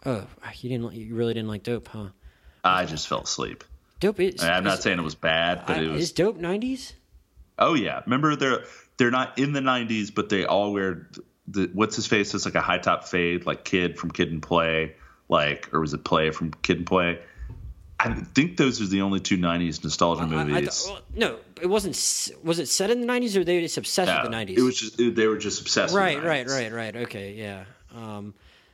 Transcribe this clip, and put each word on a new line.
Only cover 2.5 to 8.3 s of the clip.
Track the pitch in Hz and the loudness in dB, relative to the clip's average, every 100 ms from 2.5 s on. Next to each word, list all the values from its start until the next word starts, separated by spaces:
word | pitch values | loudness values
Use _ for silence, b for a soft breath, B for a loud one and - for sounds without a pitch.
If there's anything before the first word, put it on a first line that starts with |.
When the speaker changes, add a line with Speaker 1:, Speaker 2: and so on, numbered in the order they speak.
| b | b
Speaker 2:
I | 92 92 85 | 2 2 0
just | 76 - | -4 -4
fell | 78 | -4
asleep. | - - 55 - - - _ - | -4 -6 -8 -10 -18 -20 _ -2
Speaker 1:
Dope | 196 208 | -2 0
is, | 185 - | -2 0
Speaker 2:
I | 82 | 2
mean, | |
I'm | 90 98 | 2 2
not | 92 | 0
Speaker 1:
is, | |
Speaker 2:
saying | 104 90 | 0 0
it | |
was | 78 76 | -2 -2
bad, | 80 82 85 90 87 | 0 2 2 0 -2
but | 80 | -2
Speaker 1:
I, | |
Speaker 2:
it | 80 | 0
was | 147 | -2
Speaker 1:
is | 165 | -2
Dope | - 196 165 | 0 0 0
nineties? | 170 202 254 262 - - _ - _ - - - | -4 -4 -4 -6 -10 -18 _ -20 _ -20 -16 0
Speaker 2:
Oh | 135 | 2
yeah, | 156 87 65 - | 4 0 -4 -2
remember | 127 151 | 2 2